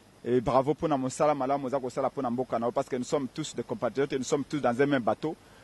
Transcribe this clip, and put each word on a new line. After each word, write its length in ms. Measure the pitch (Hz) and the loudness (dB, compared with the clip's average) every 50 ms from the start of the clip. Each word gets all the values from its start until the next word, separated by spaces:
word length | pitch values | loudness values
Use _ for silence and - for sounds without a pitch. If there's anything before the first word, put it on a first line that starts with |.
| - - - - - | -20 -20 -20 -8 -2
Et 160 | - 123 127 | 2 2 2
bravo 340 | 113 147 120 131 131 139 151 | 4 4 4 4 4 2 0
pour 140 | - 165 | 0 0
na 100 | 160 147 | 0 0
mosala 380 | 131 131 131 - - 151 147 151 | 0 0 -4 0 2 2 2 4
malamu 300 | 139 131 131 139 143 139 | 2 0 0 0 -2 0
oza 120 | 127 131 | -2 -2
kosala 320 | 139 123 127 - 147 135 123 | -2 -4 -4 -2 -2 -2 -2
pour 140 | - 143 131 | -2 -2 -2
na 60 | 120 | -2
mboka 280 | 117 120 127 - 127 | -2 -2 -2 -2 -2
na 100 | 113 117 | -2 0
yo. 40 | 123 | 0
Parce 160 | 117 139 135 | 0 -2 -2
que 80 | - 135 | -2 -4
nous 80 | 123 123 | -6 -2
sommes 240 | - 160 147 135 | 0 0 -2 -2
tous 260 | 120 - - 151 - - | -4 -6 -8 -8 -6 -8
des 100 | - 120 | -8 -6
compatriotes 500 | - 123 104 123 117 104 131 143 143 151 | -6 -4 -4 -4 -2 0 0 -2 0 -2
et 40 | |
nous 60 | 135 123 | -4 -2
sommes 220 | - 160 143 131 | -2 -2 -2 -2
tous 160 | - - 147 | -4 -4 0
dans 200 | 131 123 120 117 | 0 0 2 2
un 40 | 143 | 2
même 180 | 143 143 131 110 | 2 2 2 2
bateau. 320 | 107 107 - - 156 175 - - - - - | 0 0 0 -2 -6 -6 -8 -14 -20 -20 -20